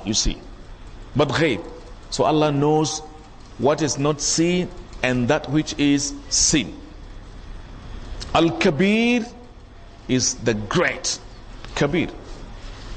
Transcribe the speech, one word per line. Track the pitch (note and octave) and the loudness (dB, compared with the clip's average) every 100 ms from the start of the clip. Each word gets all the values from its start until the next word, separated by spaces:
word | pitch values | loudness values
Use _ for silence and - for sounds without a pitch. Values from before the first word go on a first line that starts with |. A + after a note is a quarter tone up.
| G2 | -2
you | |
see. | A2 - - - - - - - - - B2+ | 0 0 -2 -8 -16 -16 -16 -16 -16 -4 2
But | C#3+ | 2
ghaib. | C3 D#3+ G2 - - - - - | 4 2 2 -4 -14 -16 -16 -6
So | - | 2
Allah | - D3+ D3+ | 4 4 4
knows | C#3 D3 D#3 D3+ - - - - - - - | 4 4 4 2 -2 -10 -16 -18 -18 -14 0
what | B2 D3+ | 2 4
is | D3+ C#3 | 2 2
not | C#3+ D3 | 0 0
seen | - - E3+ F3+ F3 - - - | 0 2 4 2 0 -6 -14 -2
and | B2+ B2+ A#2+ | 0 2 4
that | D3+ C3+ | 2 2
which | D3+ D3+ - | 0 0 2
is | C#3+ C#3+ - - - | 4 4 0 -8 -2
seen. | - - D#3 F2+ - - - - - - - - - - - - - - - - | 2 4 2 0 -8 -14 -16 -16 -16 -16 -16 -14 -14 -14 -14 -12 -12 -10 -10 0
Al-Kabir | D#3 E3 E3 G3+ C#3+ G3 A3 A#3 B3 A3+ - - - - - - - - | 4 4 4 4 6 4 6 4 4 0 -12 -18 -20 -20 -20 -20 -10 0
is | B2+ - - | 2 2 0
the | A2+ | 0
great. | G#2+ G#2 E3 C#3+ G#2+ - - - - - - - - | 0 0 2 2 0 -4 -6 -8 -16 -16 -14 -6 0
Kabir. | C#3+ E3 A2+ - - - - - - - - | 2 2 0 -4 -14 -14 -14 -14 -14 -12 -12